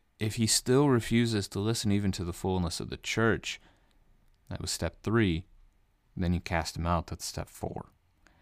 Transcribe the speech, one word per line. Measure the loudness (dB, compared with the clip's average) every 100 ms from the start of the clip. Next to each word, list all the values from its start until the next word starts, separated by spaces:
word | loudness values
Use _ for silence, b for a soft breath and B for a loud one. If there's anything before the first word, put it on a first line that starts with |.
| _ -6
if | -4 0
he | 2
still | 2 4 6 6
refuses | 4 4 2 2 0 -2
to | -2
listen | -2 0 2
even | 2 2
to | -2
the | -4
fullness | -4 -2 0 0 -4
of | -8
the | -8
church, | -4 2 2 2 -2 -12 b b b b b _ _ _ -12
that | -8
was | -6
step | -4 -6 -6
three, | 0 2 4 2 -4 -20 -20 _ _ _ _ -4
then | 0
you | 0
cast | 0 -2 -2 -4
him | 0
out. | 0 -2
That's | -8 -8
step | -8 -10
four. | -8 -8 -8 -14 _ _ _ b b